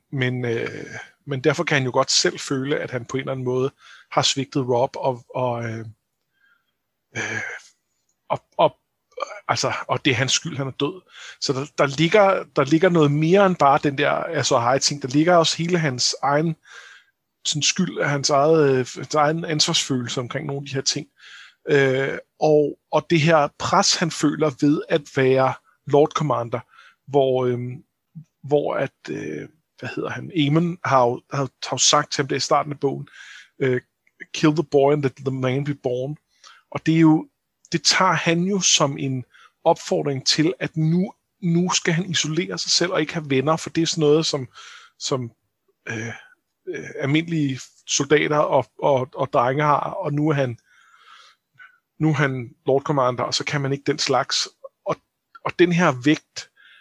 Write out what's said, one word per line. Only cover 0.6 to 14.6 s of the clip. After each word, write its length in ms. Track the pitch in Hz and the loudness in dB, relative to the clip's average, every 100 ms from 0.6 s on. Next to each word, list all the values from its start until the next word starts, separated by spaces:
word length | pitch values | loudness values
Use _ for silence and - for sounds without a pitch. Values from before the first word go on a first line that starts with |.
| 117 110 - - - _ - | -6 -10 -14 -16 -18 _ -10
men 160 | 135 | -2
derfor 220 | 151 143 | 0 0
kan 140 | 160 147 | 2 0
han 80 | 127 | 2
jo 60 | |
godt 200 | 127 135 | 0 2
selv 280 | - 180 - | 2 0 -2
føle, 400 | - 139 135 151 | -6 -4 -2 -4
at 120 | - | -4
han 140 | 127 117 | -8 -6
på 120 | - | -6
en 40 | |
eller 100 | - | -6
anden 140 | 131 127 | -6 -2
måde 260 | 127 135 - - - - | -2 -2 -4 -20 -20 -4
har 100 | - | -2
svigtet 480 | 135 - 131 147 123 | 0 -2 -4 -4 0
Robb 260 | 120 135 - | 0 0 -2
og, 280 | 151 123 - - | -4 -4 -6 -4
og, 280 | 127 120 | -4 -4
øh, 220 | 117 113 110 - _ _ _ _ _ _ _ _ _ _ _ - | -6 -8 -12 -18 _ _ _ _ _ _ _ _ _ _ _ -10
øh, 240 | - - - - - _ _ _ _ _ - | -8 -8 -8 -12 -18 _ _ _ _ _ -8
og, 140 | - _ - | -8 _ 0
og 200 | 160 - _ _ _ - - - - | 0 0 _ _ _ -12 -12 -10 -6
altså, 260 | 123 131 104 - | -2 -2 -4 -4
og 180 | 127 151 | -2 0
det 60 | |
er 40 | 113 | 0
hans 160 | 131 | 0
skyld, 260 | - 160 143 | -2 -4 -10
han 100 | 135 | -10
er 40 | |
død. 300 | - 143 185 _ - - - | -6 -6 -8 _ -20 -20 -10
Så 120 | - | -6
der, 120 | 131 147 - | -4 -4 -2
der 200 | 143 135 | -2 2
ligger, 460 | 165 214 196 190 - - | 2 6 4 2 -2 -2
der 100 | 135 | 2
ligger 240 | 160 185 | 4 4
noget 220 | 175 147 | 4 4
mere 340 | 147 160 190 196 | 2 4 4 4
end 100 | 175 | 4
bare 240 | 139 143 | 4 4
den 140 | 151 139 | 2 -2
der 140 | 143 | -2
Azor 460 | 143 - 156 131 | -2 -4 -4 0
Ahai-ting. 440 | 131 | 2